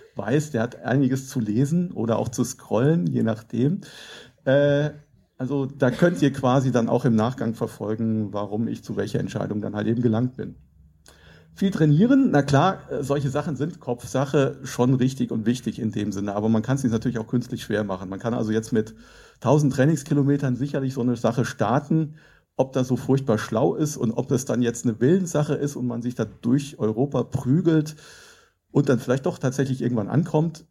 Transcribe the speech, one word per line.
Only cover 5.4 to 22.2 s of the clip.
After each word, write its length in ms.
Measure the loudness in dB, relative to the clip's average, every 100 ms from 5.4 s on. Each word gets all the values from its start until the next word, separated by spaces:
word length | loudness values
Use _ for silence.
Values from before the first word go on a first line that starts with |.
| -4 -4 -4
da 240 | 0 0
könnt 320 | 4 2 4
ihr 100 | 2
quasi 400 | 2 2 2 2
dann 160 | 2 2
auch 160 | 2
im 100 | 2
Nachgang 380 | 2 2 -2 -4
verfolgen, 800 | -4 -6 -6 -6 -4 -2 -2 -2
warum 360 | -4 -4 -4 -4
ich 140 | -6
zu 140 | -6 -4
welcher 240 | -2 -4
Entscheidung 400 | -4 -4 -4 -4
dann 160 | -6 -4
halt 100 | -2
eben 140 | 0
gelangt 380 | 0 0 -2 -4
bin. 160 | -12 -14 -20 _ -20 _ -20 -20 -20 -20 -20
Viel 160 | -2 -2
trainieren, 600 | 4 4 6 6 6 4
na 100 | 2
klar, 500 | 4 4 4 0 -6
äh, 120 | -6
solche 260 | -2 -2 -2
Sachen 280 | -2 -4 -4
sind 240 | -6 -6
Kopfsache, 800 | -8 -8 -4 -4 0 2 2 -2
schon 320 | -6 0 2
richtig 360 | 4 2 0 -4
und 140 | -2
wichtig 340 | 0 -2 -4 -4
in 140 | -4
dem 180 | -2 -4
Sinne, 240 | -4 -4 -2
aber 120 | 2
man 140 | 2
kann 140 | 2 0
es 60 |
sich 80 | 0
natürlich 280 | 0 0 -4
auch 80 | -2
künstlich 360 | -4 -2 -8
schwer 220 | -2 -2
machen. 240 | -2 -4 -8
Man 100 | -6
kann 140 | -4
also 180 | -2 0
jetzt 220 | -2 0
mit 220 | 0 0 -6 -20 -20 -20 _
tausend 340 | 2 4 4
Trainingskilometern 800 | 4 4 2 2 2 2 2 0 -2
sicherlich 380 | -2 -2 -4
so 80 | -2
eine 140 | -2 0
Sache 280 | 0 0
starten. 680 | -2 0 0 0 2 0 0 -6